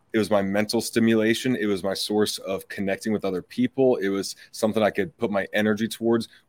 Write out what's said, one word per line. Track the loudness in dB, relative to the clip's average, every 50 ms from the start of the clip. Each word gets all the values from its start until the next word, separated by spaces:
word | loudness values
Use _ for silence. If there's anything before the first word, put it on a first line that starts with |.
| _ _ -2
it | 0
was | 0 2
my | 2 2 2
mental | 2 0 0 0 0 0 -2
stimulation. | -2 0 0 2 4 4 4 4 4 2 0 0 0 -2 -2
It | 0 0
was | -2 -2 -2 -2
my | -4 -4
source | -4 -4 -2 0 2 2 0 -2 -4
of | -6 -6 -6 -6 -8 -10
connecting | -8 -6 -4 -4 -4 -4 -2 -2 -2
with | -2 -2
other | -4 -4 -4 -6
people. | _ -2 -2 -2 0 2 2 4 4 4
It | 2 0 0
was | -2 -2 -4 -6 -10 -14 -16 -18
something | -6 -2 -2 0 2 2 2
I | 2
could | 2 0 -4 -4 -4
put | -6 -4 -2
my | 0 -2 -2 0 0
energy | 0 2 2 2 0 -2
towards | -4 -4 -2 0 2 2 0 0 -4 -12 -20 _